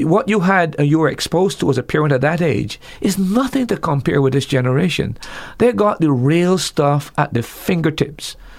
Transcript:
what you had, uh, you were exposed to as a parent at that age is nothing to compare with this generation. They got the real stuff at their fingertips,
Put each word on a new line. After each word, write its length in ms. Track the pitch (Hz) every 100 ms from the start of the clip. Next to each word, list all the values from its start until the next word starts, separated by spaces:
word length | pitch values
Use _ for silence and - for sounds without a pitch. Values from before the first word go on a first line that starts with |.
| 156
what 240 | 190 180
you 120 | 214
had, 380 | 175 190 170 -
uh, 40 |
you 160 | 147 160
were 100 | 151
exposed 500 | - - 160 190 -
to 100 | -
as 80 | 123
a 60 |
parent 300 | - 151 151
at 80 | 131
that 200 | 139 170
age 380 | 170 110 - - - -
is 160 | - 190
nothing 500 | 185 220 269 269 240
to 80 | 180
compare 460 | 160 143 110 147
with 100 | 135
this 140 | 139 -
generation. 720 | 131 127 127 180 - - - - - - -
They 160 | 240
got 260 | 208 208 -
the 120 | 160
real 460 | 131 131 165 175 185
stuff 540 | - - 143 143 - -
at 160 | 147
their 100 | 120
fingertips, 960 | 117 - - 180 160 151 - - - - -